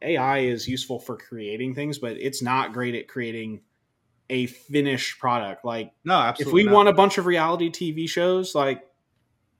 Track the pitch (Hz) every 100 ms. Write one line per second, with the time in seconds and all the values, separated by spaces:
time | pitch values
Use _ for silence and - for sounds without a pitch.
0 | 156 151 131 135 127 117 120 127 - 120
1 | - 110 - 117 104 110 131 135 147 -
2 | 120 - 135 - 123 131 110 117 123 117
3 | - 131 117 113 110 107 _ _ _ _
4 | _ _ - 127 123 - - 147 139 127
5 | - - 127 120 98 92 120 117 107 _
6 | 165 180 120 123 135 175 208 202 202 190
7 | 196 202 180 170 160 175 170 - 170 156
8 | 160 175 180 185 180 147 139 131 - _
9 | _ _ _ _ _